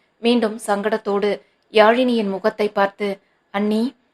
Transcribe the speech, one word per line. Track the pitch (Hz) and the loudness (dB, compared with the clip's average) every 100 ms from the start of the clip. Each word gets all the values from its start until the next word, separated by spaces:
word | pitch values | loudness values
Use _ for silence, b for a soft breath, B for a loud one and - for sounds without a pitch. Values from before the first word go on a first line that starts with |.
| _ _ | _ _
மீண்டும் | 226 240 220 220 | 0 0 0 -4
சங்கடத்தோடு | - 202 208 214 - 202 208 196 b b b | -4 -2 -2 -4 -2 -2 -2 -4 b b b
யாழினியின் | 214 214 240 254 233 202 | 4 6 4 2 0 -2
முகத்தை | 190 214 214 208 | -2 -2 -2 -2
பார்த்து, | 208 196 - 208 196 _ _ _ | 0 -2 -2 -6 -6 _ _ _
"அண்ணி" | 202 208 214 247 - _ | -4 -2 0 -2 -6 _